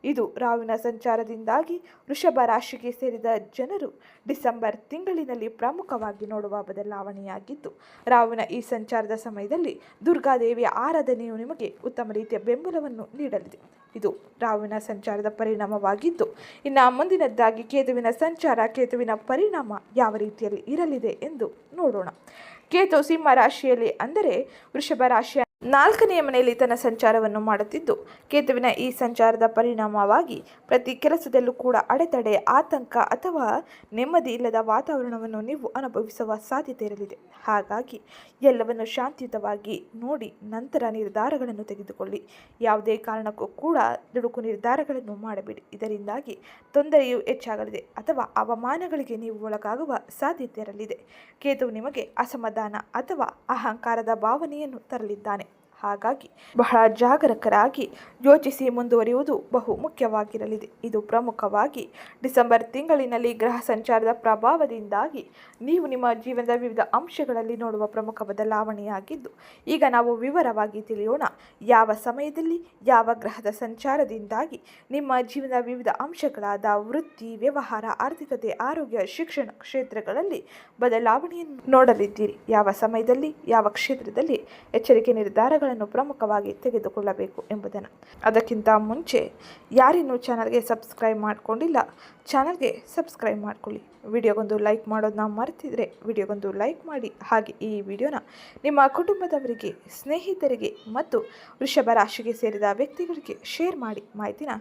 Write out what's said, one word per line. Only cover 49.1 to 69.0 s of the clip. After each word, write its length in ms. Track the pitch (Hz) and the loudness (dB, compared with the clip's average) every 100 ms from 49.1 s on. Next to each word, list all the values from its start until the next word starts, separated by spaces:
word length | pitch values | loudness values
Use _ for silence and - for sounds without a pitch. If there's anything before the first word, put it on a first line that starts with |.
| 220 | -8
ನೀವು 200 | 226 214 | -10 -10
ಒಳಗಾಗುವ 480 | 214 214 214 240 311 240 - - | -8 -6 -6 -6 -4 -6 -8 -6
ಸಾಧ್ಯತೆ 440 | 277 339 254 - 214 | -6 -4 -10 -12 -14
ಇರಲಿದೆ. 320 | 202 214 - _ - - _ | -12 -12 -14 _ -20 -20 _
ಕೇತು 280 | 285 269 247 | -2 0 -2
ನಿಮಗೆ 340 | 220 247 269 - - | -4 -8 -8 -8 -6
ಅಸಮಾಧಾನ 580 | 247 254 226 214 214 208 - | -4 -4 -6 -4 -6 -8 -6
ಅಥವಾ 340 | 233 262 339 254 - - | -8 -6 -4 -4 -6 -6
ಅಹಂಕಾರದ 640 | 240 247 233 233 226 220 220 214 | -2 -2 -4 -2 -2 0 0 0
ಭಾವನೆಯನ್ನು 560 | 269 311 294 294 247 _ | 0 -4 -8 -10 -12 _
ತರಲಿದ್ದಾನೆ. 560 | 240 214 208 208 202 - _ _ _ | -8 -8 -8 -6 -6 -8 _ _ _
ಹಾಗಾಗಿ 460 | 208 202 214 269 - _ - - | -6 -2 -2 -4 -8 _ -2 2
ಬಹಳ 180 | 240 233 226 226 | 6 8 6 6
ಜಾಗರೂಕರಾಗಿ 840 | 240 294 294 220 226 208 240 269 233 - - _ 262 | 4 6 4 2 4 6 4 2 -6 -8 -20 _ 8
ಯೋಚಿಸಿ 380 | 302 285 269 262 240 | 8 8 -2 -2 -2
ಮುಂದುವರಿಯುವುದು 580 | 240 233 220 247 302 233 - | 2 4 4 2 2 -2 0
ಬಹು 180 | 247 233 196 | -2 0 -4
ಮುಖ್ಯವಾಗಿರಲಿದೆ. 840 | 311 - 233 214 214 220 214 220 - _ 233 | -6 -2 0 0 -4 -6 -6 -8 -10 _ -4
ಇದು 100 | 220 208 | -4 0
ಪ್ರಮುಖವಾಗಿ 720 | 226 240 220 202 208 277 262 - - - - | -2 -2 -4 -2 0 0 -4 -14 -16 -20 -8
ಡಿಸೆಂಬರ್ 400 | 262 262 240 233 226 | 2 4 6 4 4
ತಿಂಗಳಿನಲ್ಲಿ 580 | 262 320 294 254 233 240 226 | -8 2 2 2 0 -2 0
ಗ್ರಹ 160 | 233 240 240 | 0 0 -2
ಸಂಚಾರದ 420 | 220 220 233 220 233 | -2 2 2 2 2
ಪ್ರಭಾವದಿಂದಾಗಿ 1000 | 233 214 233 320 285 233 208 202 302 277 - - - _ 247 | 0 2 4 2 0 -2 -4 -2 -2 -6 -16 -20 -20 _ 0
ನೀವು 160 | 349 294 | 0 0
ನಿಮ್ಮ 120 | 254 247 226 | 0 0 0
ಜೀವನದ 320 | 240 240 233 240 | -4 -4 0 0
ವಿವಿಧ 180 | 247 220 - - | 0 -2 0 0
ಅಂಶಗಳಲ್ಲಿ 580 | 339 - 277 233 226 233 | -2 -4 -2 -2 -4 -6
ನೋಡುವ 220 | 233 214 214 | -4 -2 -2
ಪ್ರಮುಖ 280 | 220 220 220 202 | -4 -6 -8 -8
ಬದಲಾವಣೆಯಾಗಿದ್ದು, 1000 | 202 214 214 214 208 208 196 | -4 0 0 -2 -6 -8 -8